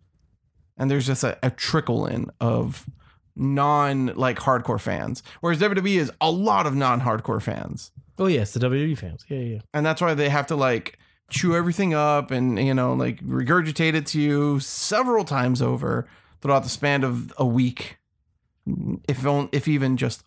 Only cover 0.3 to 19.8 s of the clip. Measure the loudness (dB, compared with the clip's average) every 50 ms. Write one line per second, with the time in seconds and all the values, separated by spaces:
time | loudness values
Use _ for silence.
0.3 | _ _ _ _ _ _ _ _ _ -4 -2 0 0 0 0 0 0 0 0 -2
1.3 | -2 0 -2 -2 -2 -2 -6 0 0 0 0 0 -2 0 0 -2 -2 -4 -6 -6
2.3 | -6 -2 0 0 2 0 0 -2 -6 -8 -10 -14 -16 -18 -20 -20 _ _ _ _
3.3 | -8 -4 -2 0 0 2 2 4 4 4 2 2 2 0 0 0 0 0 0 0
4.3 | 0 0 2 2 2 2 2 -2 -2 -2 -2 -4 -4 -4 -4 -6 -8 -8 -10 -18
5.3 | -16 -6 -2 -2 0 2 2 2 2 0 0 2 2 2 2 0 -2 -2 0 0
6.3 | 2 2 2 4 4 4 4 2 2 2 2 2 2 2 2 0 -2 -2 -2 -2
7.3 | -2 -2 -2 -4 -6 -6 -8 -10 -10 -12 -14 -16 _ -20 -20 _ _ -2 0 2
8.3 | 2 2 2 0 0 0 0 2 2 2 0 0 -2 -4 -6 -10 -12 -12 -12 -10
9.3 | -8 -6 -6 -6 -6 -8 -10 _ -4 0 0 0 0 2 0 0 0 2 2 2
10.3 | 2 0 0 0 0 0 2 2 2 0 -2 -6 -14 -16 _ _ _ _ _ -8
11.3 | -6 -2 0 2 2 2 2 0 0 0 0 2 2 2 2 4 2 2 0 0
12.3 | -2 0 0 0 0 2 2 2 2 2 2 2 0 0 0 -2 -4 -6 -6 -4
13.3 | -2 -2 2 2 2 2 2 0 0 0 0 2 2 0 -2 -2 0 0 2 2
14.3 | 2 2 2 2 2 0 -2 -2 -4 -4 -2 0 0 0 2 2 2 0 0 0
15.3 | 0 0 2 2 2 2 0 0 0 -2 -2 -2 -2 -2 -4 -6 -12 -20 _ _
16.3 | _ _ 0 2 2 2 2 0 -6 -2 0 0 2 2 0 0 -2 -4 -6 -10
17.3 | -4 -2 0 2 2 2 2 2 0 -4 -12 -14 -14 _ _ _ _ _ _ _
18.3 | _ _ _ _ _ _ -8 -8 -6 -6 -4 -6 -6 -8 -4 -4 -4 -2 0 0
19.3 | 0 0 -2 -2 -4 -2 0 0 0 0